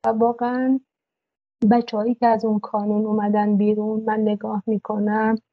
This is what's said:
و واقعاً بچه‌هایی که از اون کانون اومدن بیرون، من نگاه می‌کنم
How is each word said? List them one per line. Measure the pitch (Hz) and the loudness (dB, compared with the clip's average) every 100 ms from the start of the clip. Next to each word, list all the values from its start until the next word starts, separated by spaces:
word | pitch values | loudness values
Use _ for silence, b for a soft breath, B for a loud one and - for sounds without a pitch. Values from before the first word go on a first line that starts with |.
| 226 | -2
و | |
واقعاً | 226 233 233 240 247 262 262 _ _ _ _ _ _ _ _ 214 | 0 0 0 -4 -2 0 0 _ _ _ _ _ _ _ _ 2
بچه‌هایی | 240 233 214 220 240 | 4 2 -4 -2 0
که | 233 | 2
از | 226 220 | 2 0
اون | 214 | -2
کانون | - 214 208 208 214 | -2 -4 -2 -2 0
اومدن | 214 208 208 208 208 | 0 0 0 2 2
بیرون، | 208 214 214 220 220 | 2 0 -2 -4 -2
من | 214 | 0
نگاه | 214 208 214 214 208 | 0 -2 -4 -6 -4
می‌کنم | 208 - 202 208 214 220 220 _ | -4 -4 -4 -2 0 0 -2 _